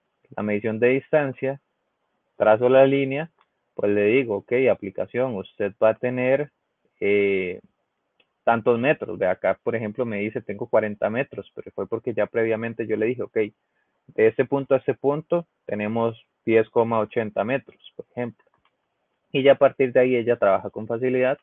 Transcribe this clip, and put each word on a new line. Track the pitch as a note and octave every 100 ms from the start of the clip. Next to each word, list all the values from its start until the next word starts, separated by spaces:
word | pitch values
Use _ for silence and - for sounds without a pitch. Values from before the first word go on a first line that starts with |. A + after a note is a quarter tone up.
| _ _ _ -
la |
medición | G#2 G#2 A2+ A2
de | A#2+
distancia, | C3+ - D#3 C#3 B2+ C3+ C#3 _ _ _ _ _ _ _ _
trazo | G#2+ A2 B2
la | C3 C3+
línea, | C#3 C3+ C3+ E3 _ _ _ _
pues | - G#2
le | G#2 G#2
digo, | C3 A#2+ G2+
ok, | - B2 B2+
aplicación, | F#2+ G2 F#2+ F#2+ A#2 C3 G2+
usted | G#2 _ G2+ -
va | A2
a |
tener, | A2 B2+ B2+ B2+ C3+ D3 _ _ _ _ _
eh, | G2+ G#2 G2+ F#2+ F#2 - _ _ _ _ _ _ _ _
tantos | - A#2 B2 A#2
metros. | C3 D3+ G2 F#2+
De | F#2
acá, | F#2+ F#2+ G2
por | -
ejemplo, | A2+ G#2+ G#2
me | A#2 G2+
dice, | G#2+ A#2
"Tengo | - G2+ A#2
cuarenta | A2+ G#2+ G#2 G#2+
metros", | A2+ C#3 A2+ -
pero | - -
fue | - G2
porque | A2+ -
ya | G#2 G#2
previamente | A#2 A2+ A2 A#2 A#2 A2
yo | G#2+
le | A2
dije, | A#2+
ok, | G2+
de | A2+ G#2+ - _ _ _ _ _ - A2
este | -
punto | B2+ C#3 C3
a | C3
este | -
punto | - C3+ D3 - F3 E3+ _
tenemos | - G#2 G#2 A2+ A2+ A#2 _ _
diez | - A2+ A2
coma | A#2+ A2+ A2+
ochenta | G#2+ A#2+ A2 G2+
metros, | G#2 C3+ - _ - -
por | -
ejemplo. | - A#2+ - _ _ _ _ _ _ _ _ _
Y | C#3+
ya | C3+
a | C3
partir | C3+ - C3
de | B2+
ahí | B2+ B2
ella | A2+ A#2+
trabaja | G2+ F#2+ F#2+
con | - G#2+
facilidad. | A#2 B2+ B2+ B2+ D3